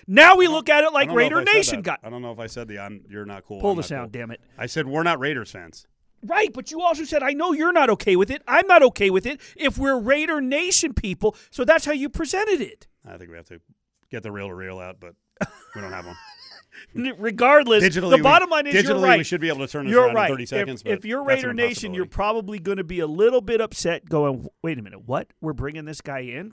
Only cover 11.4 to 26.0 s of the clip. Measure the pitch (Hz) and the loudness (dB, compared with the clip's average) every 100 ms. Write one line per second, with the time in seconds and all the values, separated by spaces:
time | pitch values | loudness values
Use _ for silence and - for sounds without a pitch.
11.4 | _ - 247 320 294 294 285 - 302 370 | _ -2 2 2 2 -4 -4 -6 -4 -2
12.4 | 415 339 151 - _ _ - 90 85 82 | 0 -2 -4 -12 _ _ -20 -20 -20 -20
13.4 | 82 85 _ _ _ _ _ 117 107 101 | -20 -20 _ _ _ _ _ -14 -10 -10
14.4 | 98 90 92 92 90 92 90 _ _ - | -10 -10 -12 -12 -14 -18 -20 _ _ -10
15.4 | - - - 107 98 92 87 87 831 906 | -10 -12 -20 -16 -14 -14 -14 -18 -20 -20
16.4 | - - _ - - - 262 175 220 226 | -20 -20 _ -20 -16 -10 -8 -6 -6 0
17.4 | 247 302 247 214 196 170 180 170 262 330 | 6 6 6 4 4 0 4 4 6 6
18.4 | 359 311 285 190 - - 185 214 151 175 | 4 -2 0 0 0 2 2 2 0 -4
19.4 | 160 135 135 147 139 240 247 226 185 131 | -4 -4 -8 -8 0 4 4 2 0 -2
20.4 | 123 208 202 127 - 196 214 262 277 269 | -6 -6 -6 -8 -6 -6 -6 -4 -2 -2
21.4 | 254 233 240 240 208 185 180 - 202 226 | -2 -4 -4 -4 -8 -8 -6 -4 -4 -4
22.4 | 196 214 170 196 165 180 156 160 226 254 | -6 -8 -6 -6 -6 -6 -4 2 2 2
23.4 | 202 226 220 - 175 165 - 156 143 131 | 0 -2 -2 -4 -4 -6 -4 -2 0 -4
24.4 | - _ 165 135 101 98 113 139 - _ | -10 _ -10 -10 -12 -16 -8 -8 -8 _
25.4 | 160 127 139 156 151 151 | -10 -8 -10 -12 -16 -16